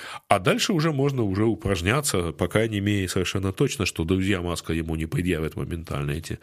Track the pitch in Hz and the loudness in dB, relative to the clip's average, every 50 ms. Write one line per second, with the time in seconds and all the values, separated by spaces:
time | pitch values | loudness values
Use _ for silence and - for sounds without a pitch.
0 | - - - - _ - 104 101 90 135 196 247 - - 220 160 151 165 156 135 | -14 -12 -14 -8 _ 2 2 2 4 2 0 2 2 0 0 2 2 0 0 0
1 | 135 143 139 127 113 101 92 98 110 117 107 - - 98 98 92 85 92 113 147 | 0 0 0 0 0 0 2 2 2 2 2 0 0 -2 0 0 2 2 2 2
2 | 143 - - 98 87 85 76 - 92 87 - 107 110 113 110 101 98 104 104 101 | 2 0 0 0 0 0 -2 -2 -2 2 2 2 2 2 0 0 2 2 2 2
3 | 95 87 - 98 90 - - 98 95 98 90 - 147 135 - - 98 85 - - | 0 0 0 0 0 0 0 0 0 0 0 2 0 0 2 0 -2 -2 0 0
4 | 85 80 95 95 92 95 104 90 87 87 85 - - - 85 82 80 78 80 80 | 2 2 4 2 4 2 0 0 0 -2 -4 -4 -2 -2 -2 -2 -2 -2 -2 -2
5 | 80 78 - - 87 90 87 78 80 78 - - 76 - 85 85 78 - 78 73 | -2 -2 -2 0 2 2 2 0 0 -2 -4 -4 -6 -6 -6 -8 -6 -6 -4 -4
6 | 71 71 71 80 - - - - | -2 -2 -4 -4 -4 -6 -8 -10